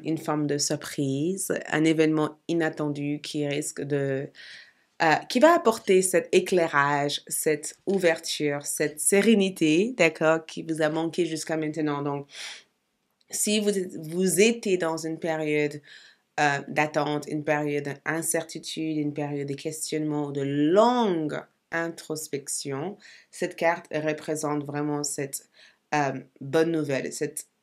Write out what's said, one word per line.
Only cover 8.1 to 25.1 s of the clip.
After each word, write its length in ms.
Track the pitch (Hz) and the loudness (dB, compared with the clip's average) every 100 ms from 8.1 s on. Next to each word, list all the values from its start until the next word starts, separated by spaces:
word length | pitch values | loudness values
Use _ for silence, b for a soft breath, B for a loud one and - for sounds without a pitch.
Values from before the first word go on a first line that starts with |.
| 160 - - 147 143 | 2 -2 -2 -2 -2
cette 360 | - - 151 151 | -6 -2 -4 0
sérénité, 920 | - 202 202 220 190 - 156 160 226 254 | 2 4 6 6 4 2 4 4 2 2
d'accord, 480 | 165 160 160 160 156 | 2 4 2 2 -2
qui 160 | - | -12
vous 200 | 160 156 | -6 0
a 60 | 151 | 0
manqué 380 | 160 165 156 165 | 0 -2 -2 -2
jusqu'à 300 | 156 - 160 | -4 -4 -4
maintenant. 460 | 156 160 151 143 | -4 -2 -2 -2
Donc, 260 | 143 143 139 B B B B _ _ _ _ _ _ | -4 -4 -8 B B B B _ _ _ _ _ _
si 300 | - 208 214 | -4 0 2
vous, 140 | 208 196 180 - | 2 0 -4 -8
vous 420 | 156 175 185 165 | -6 0 2 4
étiez 360 | 226 233 214 180 | 4 4 0 0
dans 220 | 165 160 | 0 -2
une 200 | 160 160 | -4 -4
période, 640 | 170 156 156 151 147 147 B B B B _ - | -4 -2 0 2 0 -2 B B B B _ 0
euh, 220 | 147 139 139 | 0 0 -2
d'attente, 580 | 147 151 151 147 147 147 | 0 0 0 0 -2 -4
une 160 | 151 | -6
période 460 | 147 147 151 147 143 139 - | -2 -2 0 -4 -4 -6 -4
d'incertitude, 920 | 160 160 165 - 160 - - 160 156 | -4 -2 -2 -4 -10 -10 -6 -4 -2
une 160 | 147 | -2
période 340 | 147 143 143 143 | -4 -4 -4 -6
de 60 | |
questionnement 720 | 139 160 156 - 156 151 147 143 | -6 -8 -8 -4 -4 -2 -2 -2
ou 40 | |
de 120 | 139 | -4
longue 1000 | 139 143 151 190 233 247 220 165 151 143 - _ _ | -2 2 4 6 6 4 2 0 -2 -6 -10 _ _
introspection, 1200 | 165 170 165 - 156 - 143 143 - 143 135 170 208 B B B | -4 -4 -8 -8 -8 -6 -8 -8 -8 -6 -6 -6 -10 B B B
cette 240 | - 175 - | -8 -6 0
carte 300 | 165 170 - | 0 0 -4
représente 680 | 151 151 151 - 151 151 151 | -4 -2 -4 -4 -4 -2 -4
vraiment 400 | 143 143 151 147 | -4 -4 -4 -4
cette, 460 | 143 | -4